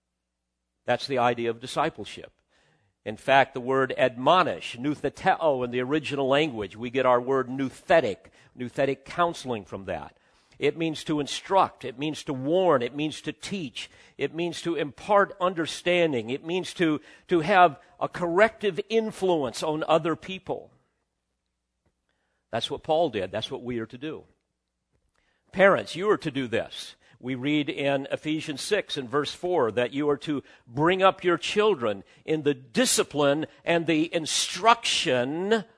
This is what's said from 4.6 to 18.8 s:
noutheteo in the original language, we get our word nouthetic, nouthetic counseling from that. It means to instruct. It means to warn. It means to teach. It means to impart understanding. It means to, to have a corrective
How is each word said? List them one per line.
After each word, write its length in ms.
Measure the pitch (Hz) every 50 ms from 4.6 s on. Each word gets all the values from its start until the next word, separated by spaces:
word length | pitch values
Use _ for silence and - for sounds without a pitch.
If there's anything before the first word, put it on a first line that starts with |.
| - - -
noutheteo 880 | 117 123 147 147 - - 139 - - - 190 - - 165 156 139 127 123
in 60 | 120
the 100 | 120 127
original 460 | 127 127 147 160 143 110 143 139 139
language, 500 | 127 135 143 160 156 120 110 101 92 98
we 140 | 107 120 123
get 160 | 117 131 127
our 140 | 127 123 123
word 280 | 123 127 135 135 127 120
nouthetic, 840 | 131 135 139 127 - - - - 185 165 135 107 92 - _ - _ _ _ _ _
nouthetic 480 | - 123 120 - - 139 135 135 - _
counseling 600 | - - 175 175 170 165 - - 131 120 107 92
from 200 | - 117 98 95
that. 340 | 92 90 76 71 76 - _ _ _ _ _ _ _ _ _
It 160 | 131 147 147
means 260 | 156 165 160 151 - -
to 160 | - 156 151
instruct. 680 | 143 127 - - - - 196 190 165 - - _ -
It 120 | 127 113 120
means 240 | 143 156 147 - -
to 100 | - 143
warn. 480 | 127 131 143 165 185 190 175 151 127
It 120 | 120 131 139
means 280 | 143 151 156 127 -
to 100 | - 156
teach. 580 | 147 - - - 196 196 160 123 - - - - - - - - _ -
It 160 | 135 139 131
means 260 | 160 175 170 151 -
to 140 | - 170 170
impart 580 | 143 160 143 - - - - 208 202 196 - - -
understanding. 880 | 180 180 185 160 160 135 - - - 175 175 175 170 160 139 120 107 113
It 160 | 131 139 -
means 300 | 160 175 185 165 - -
to, 260 | - 175 160 151 139 - - - - _ -
to 120 | 180 170
have 380 | 147 175 208 185 180 170 135 - - _ _ -
a 100 | - 143
corrective 680 | - - 175 170 170 185 214 226 - - - 202 170 -